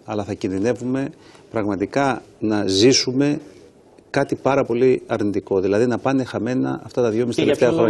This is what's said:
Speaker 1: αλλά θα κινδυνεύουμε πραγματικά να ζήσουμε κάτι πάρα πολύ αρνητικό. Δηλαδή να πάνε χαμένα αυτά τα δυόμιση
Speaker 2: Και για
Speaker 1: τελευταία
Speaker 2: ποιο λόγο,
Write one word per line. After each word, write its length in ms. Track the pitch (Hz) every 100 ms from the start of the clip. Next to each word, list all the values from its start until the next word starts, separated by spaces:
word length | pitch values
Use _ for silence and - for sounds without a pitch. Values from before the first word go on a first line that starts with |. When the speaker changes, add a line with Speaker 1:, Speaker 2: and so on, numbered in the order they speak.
Speaker 1:
αλλά 200 | - 104
θα 100 | 104
κινδυνεύουμε 760 | 98 101 95 113 110 120 131 139 - - - -
πραγματικά 720 | 113 104 95 98 135 139 117 - -
να 280 | 107 104 101
ζήσουμε 760 | 95 120 127 - 127 143 147 - - - - - - -
κάτι 260 | 139 139 127
πάρα 280 | 131 139
πολύ 380 | 120 117 127 127 -
αρνητικό. 540 | 113 101 95 - 95
Δηλαδή 260 | 95 101 123
να 120 | 113
πάνε 260 | 131 135
χαμένα 560 | 120 110 113 131 135 135
αυτά 180 | 117 -
τα 80 | 120
δυόμιση 260 | 110 123 117
Speaker 2:
Και 60 |
για 100 | 139 143
Speaker 1:
τελευταία 120 | 123
Speaker 2:
ποιο 100 |
λόγο, 100 | -